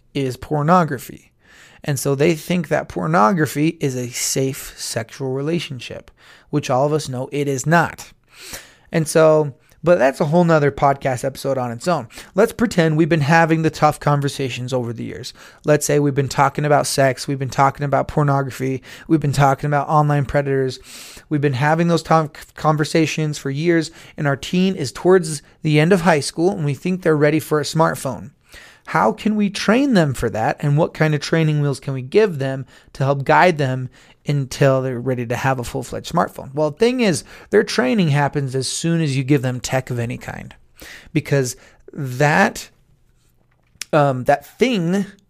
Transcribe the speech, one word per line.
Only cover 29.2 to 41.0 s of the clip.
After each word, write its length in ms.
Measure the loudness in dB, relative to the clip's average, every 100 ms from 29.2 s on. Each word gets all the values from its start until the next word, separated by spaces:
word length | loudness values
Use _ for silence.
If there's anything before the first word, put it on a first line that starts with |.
| -2 0
we 140 | -2
train 440 | -2 0 2 4
them 200 | 2 2
for 140 | 0 -4
that? 260 | -2 -2 -2
And 180 | 0 2
what 180 | 0
kind 200 | 0 0
of 60 | 0
training 400 | 0 0 2 0
wheels 180 | -2 -4
can 160 | -6
we 80 | -8
give 380 | 0 2 2 0
them 260 | -6 -6 -10 -18 _
to 100 | -4
help 180 | -2 0
guide 340 | 2 4 4 2
them 320 | -2 -4 -8 _ _ _ -4
until 560 | -4 -2 2 2 2
they're 160 | -2 -4
ready 260 | -4 -4 -4
to 100 | -4
have 240 | -2 -2
a 40 |
full-fledged 480 | -4 -8 -8 -10 -6
smartphone? 400 | -2 -2 -6 -10
Well, 180 | -4 -4
the 60 | 0
thing 200 | 0 2
is, 240 | 0 0 -6 -18 0
their 120 | 0
training 460 | 2 0 0 2 2
happens 480 | 2 0 -2 -4 -4
as 100 | -4
soon 340 | -4 -2 0
as 160 | 0 -2
you 60 |
give 200 | 2 2
them 180 | 0 -6
tech 300 | -4 -4 -4
of 100 | -6
any 180 | -6 -8
kind, 380 | -12 -14 -14 -20 _ _ -20 -20